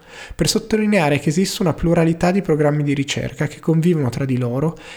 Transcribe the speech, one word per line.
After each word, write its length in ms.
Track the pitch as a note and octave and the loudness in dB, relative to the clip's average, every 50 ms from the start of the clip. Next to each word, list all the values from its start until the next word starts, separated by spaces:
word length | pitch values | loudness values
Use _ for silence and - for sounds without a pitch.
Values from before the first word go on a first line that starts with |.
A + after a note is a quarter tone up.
| - - - - - - - | -20 -20 -20 -20 -18 -16 -4
per 120 | - D#3+ | -2 -2
sottolineare 720 | D#3 - G#3+ A3 - A3+ G#3+ G#3+ G#3+ G#3 F#3+ D#3 C#3+ D3 C#3 | 0 0 -2 -2 0 -2 0 2 2 2 2 4 2 2 2
che 100 | - E3 | 0 0
esiste 320 | D3 F3+ G3 F#3+ - - | 0 0 0 0 -2 -2
una 100 | G3+ E3 | -2 -2
pluralità 600 | C3+ - - E3 E3+ E3+ E3 E3 E3 E3+ - F3+ | 0 0 0 2 2 4 4 2 2 2 0 0
di 100 | F3+ G3+ | 2 0
programmi 400 | F#3+ - D#3 D3+ D3+ D3 D3 D3+ | 0 0 0 2 2 2 2 2
di 100 | D3 D3 | 0 0
ricerca 540 | C#3 C3+ C3+ - - A#2 - B2 - - D3 | 0 0 -2 -4 -4 -4 -6 -6 -4 -4 -6
che 140 | - - - | -6 -6 -4
convivono 500 | - - D#3+ E3 D#3 F3+ F3 D#3 C#3 D3 | -2 0 2 4 4 4 2 2 0 -2
tra 160 | - - C#3 | -2 -2 -2
di 100 | C3 B2+ | -2 -2
loro 400 | B2 B2+ A#2+ A#2+ C3+ D3 E3 E3 - - - - | -2 -2 -2 -2 -2 -2 -2 -4 -6 -14 -20 -20